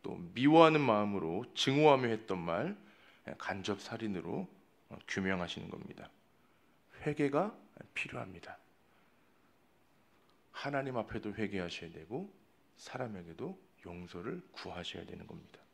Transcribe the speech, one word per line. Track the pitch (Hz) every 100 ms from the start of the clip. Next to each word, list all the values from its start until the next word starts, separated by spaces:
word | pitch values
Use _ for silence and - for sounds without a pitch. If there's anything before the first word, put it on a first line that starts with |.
또 | 95 90 85
미워하는 | 98 139 160 160 156
마음으로 | 135 107 104 101 80 90 127
증오하며 | - - 139 151 135 120
했던 | 110 - 92
말, | 85 85 156 208 - - - - - -
간접 | - 98 98 98
살인으로, | - 113 110 90 82 110 190 - _ _ _
어, | - -
규명하시는 | - 95 95 87 - 87
겁니다. | - - - - _ _ _ _ _ _ _ _ -
회개가 | 151 147 143 143 202 - - - -
필요합니다. | - - 127 104 90 - - _ _ _ _ _ _ _ _ _ _ _ _ _ _ _ _ _ _ _
하나님 | - 143 143 135 123
앞에도 | 104 113 104
회개하셔야 | 98 104 95 87 - 85
되고, | 82 80 131 202 - _ _ _ -
사람에게도 | - 127 123 98 82 82 139 190 - _
용서를 | 87 87 87 90 104 175 -
구하셔야 | - 90 87 85 -
되는 | - - -
겁니다. | 80 - - -